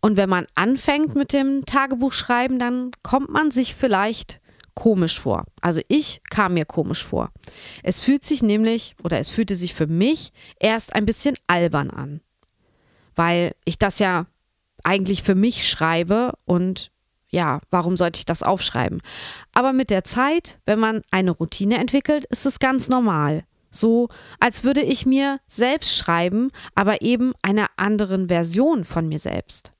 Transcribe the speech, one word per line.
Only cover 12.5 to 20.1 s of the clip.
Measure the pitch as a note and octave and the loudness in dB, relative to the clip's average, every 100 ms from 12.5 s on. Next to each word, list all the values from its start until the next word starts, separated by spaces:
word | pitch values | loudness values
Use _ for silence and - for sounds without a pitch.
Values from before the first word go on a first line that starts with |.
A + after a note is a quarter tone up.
| _ _ _ _ _ _ - | _ _ _ _ _ _ -2
weil | E3+ F3 F3 - - | 0 2 0 -4 -6
ich | - | 0
das | G3+ - | 0 2
ja | G3 F3+ F3 _ _ _ _ _ | 0 0 -4 _ _ _ _ _
eigentlich | - G3 F#3+ G3 | -2 0 0 -2
für | - F#3+ | 2 2
mich | A3 A#3+ - | 2 2 0
schreibe | - D#3+ E3 E3+ G#3 B3 - - | 2 0 0 2 0 0 -4 -2
und | F3 F#3 F#3 - _ _ _ _ | 0 0 -4 -10 _ _ _ _
ja, | F3 D#3+ C#3 - | -2 0 -2 -2
warum | F3+ E3+ F3+ | -2 0 0
sollte | F3 - | 0 0
ich | - | -2
das | E3 | -2
aufschreiben? | - F#3+ - A#2 A#2 - - - - - - | 0 0 -2 -2 -4 -4 -10 -14 -14 -16 -2
Aber | - B3+ | 0 2
mit | C4 C4 | 2 0
der | F#3+ | 0
Zeit, | - | 0